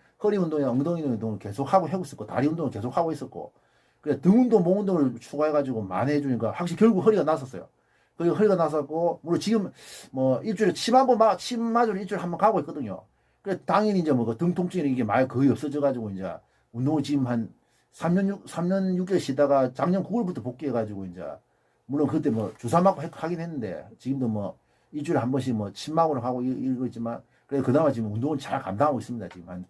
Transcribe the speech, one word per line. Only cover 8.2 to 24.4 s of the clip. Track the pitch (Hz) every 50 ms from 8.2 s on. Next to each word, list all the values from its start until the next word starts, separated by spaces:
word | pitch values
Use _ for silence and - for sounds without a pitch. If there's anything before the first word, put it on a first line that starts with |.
| 165 170 147
허리가 | 147 214 208 190
나섰고, | 170 165 147 156 151 139 143 156 165 175 170 - -
물론 | - 160 175 165
지금 | - 202 226 214 190 127 - - - - - - - -
뭐 | - 131 131 131 127 117
일주일에 | - 220 202 175 214 175
침 | - - - 233 233
한 | 262 269
번 | 247 247 208
마-, | 226 214 214
침 | 214 - - 247 226
맞으러 | 233 226 226 233 240 220 190 185
일주일에 | 208 180 208 175
한 | 175 175
번 | 175 170
가고 | 190 220 220 170
있거든요. | 147 - 147 151 123 101 92 - - _ _ _ _ _ _ _
그래, | - 196 185 180 _
당연히 | - 175 196 214 214 202 185
이제 | 160 156
뭐 | 135 120 117
그 | 113 113
등 | - 165 175 175
통증이 | 185 180 180 - 180 147 139
이게 | 127 127 117
많이 | 104 104 127 131 131
거의 | - 123 139 135
없어져가지고 | 117 - 151 147 131 147 143 139 127 120 113 104
이제 | 98 92 95 87 82 78 _ _ _ _ _ _
운동을 | - 117 127 143 160 151 143
지금 | 147 147 139 131 123
한 | 120 117 110 - - _ _ _ _ _ _ _
삼 | _ - - 170 175
년 | 196 196 196
육, | 202 185 - -
삼 | - 165 175 180
년 | 190 196 190 185 185
육 | 180 185
개월 | 180 185 175
쉬다가 | - - 131 147 143 135 143 135 131 127 127
작년 | - 143 175 185 190
구월부터 | 139 131 190 240 214 180 175 135
복귀해가지고 | 107 127 123 - 156 139 120 117 110 104 101 98 95
이제 | 92 87 92 80 73 73 - _ _ _ _ _ _ _ _ _
물론 | - 131 151 147
그때 | - - 160 151 143
뭐 | 113 113 107 - -
주사 | - - 117 160 170
맞고 | 180 196 190 139
해-, | 151 165
하긴 | - - - 165 175 160
했는데 | 165 170 160 135 110 95 85 73 - - 113 -
지금도 | - 127 139 135 127 113
뭐 | 107 104